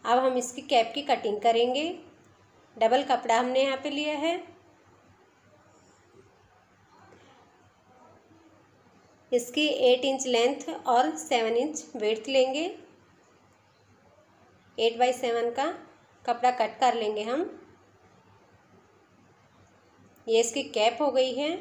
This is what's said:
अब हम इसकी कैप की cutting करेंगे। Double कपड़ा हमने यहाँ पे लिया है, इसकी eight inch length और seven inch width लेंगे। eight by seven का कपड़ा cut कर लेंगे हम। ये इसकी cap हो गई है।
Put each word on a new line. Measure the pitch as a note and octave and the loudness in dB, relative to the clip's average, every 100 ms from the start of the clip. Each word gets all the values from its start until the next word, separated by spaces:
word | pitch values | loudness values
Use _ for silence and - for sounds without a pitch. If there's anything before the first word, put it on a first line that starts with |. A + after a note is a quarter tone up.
अब | A3 B3 | 4 2
हम | C4 B3+ | 4 0
इसकी | B3 - | -4 -10
कैप | - B3 A3+ | 2 2 2
की | C#4+ | -4
cutting | C#4+ A#3 A3+ G#3 | -2 0 0 0
करेंगे। | A#3 A#3 A#3+ C4 D#4+ F4+ - - _ _ _ _ _ - | 2 4 2 0 -4 -8 -14 -20 _ _ _ _ _ -2
Double | A3 B3+ | 2 2
कपड़ा | C#4 - - A3+ | 2 -2 2 0
हमने | B3+ C4 | 2 0
यहाँ | C4+ C4+ | 0 -2
पे | D4 | -4
लिया | D4 D4+ | -4 -4
है, | D4 D#4+ F4+ F4+ - _ _ _ _ _ _ _ _ _ _ _ _ _ _ _ - - _ _ _ _ _ _ _ - - - - _ _ _ _ _ - - F2 _ E4 D#4+ D#4 _ _ _ _ _ _ _ | -2 -2 -4 -8 -20 _ _ _ _ _ _ _ _ _ _ _ _ _ _ _ -20 -20 _ _ _ _ _ _ _ -20 -20 -20 -20 _ _ _ _ _ -20 -20 -20 _ -20 -20 _ _ _ _ _ _ _ _
इसकी | B3 A#3+ - D4+ - | -2 -2 -2 0 4
eight | B3+ B3+ | 4 4
inch | C4+ C4 B3+ | 2 -2 0
length | A#3 B3 C#4+ - D4+ - | 2 2 0 -8 -8 0
और | A#3+ D4 D#4 | 2 2 -2
seven | - B3 A3 A#3 | -2 0 2 0
inch | D4 D#4 - A#3+ | -2 -6 -12 -4
width | G#3 G#3+ C4+ | -2 -2 0
लेंगे। | C4+ B3+ C4+ F4 - - - _ _ _ _ _ _ _ _ _ _ _ _ _ _ _ _ _ - | 2 2 0 -6 -8 -20 -20 _ _ _ _ _ _ _ _ _ _ _ _ _ _ _ _ _ -2
eight | A3+ A#3 | -2 2
by | B3 | 0
seven | B3+ B3 A#3 A#3+ | 2 -2 0 -2
का | A#3 D4+ F4+ - - _ _ | -2 -4 -6 -16 -20 _ _
कपड़ा | - A#3 B3 | -6 0 0
cut | B3 G#3+ - | 2 -4 2
कर | B3+ | 2
लेंगे | A#3 G#3+ G#3+ | 2 -2 -4
हम। | G#3+ C4+ G4 - - - _ _ _ _ _ _ _ _ _ - _ _ _ _ _ _ _ _ _ _ _ _ - - - | -4 -4 -6 -10 -20 -20 _ _ _ _ _ _ _ _ _ -20 _ _ _ _ _ _ _ _ _ _ _ _ -20 -18 0
ये | A3+ | 2
इसकी | A#3 - | 2 -4
cap | - A3 G#3+ A#3 | -4 0 0 2
हो | D4 | 0
गई | B3+ C4 | 2 0
है। | A#3+ D4 F4+ | -2 -4 -4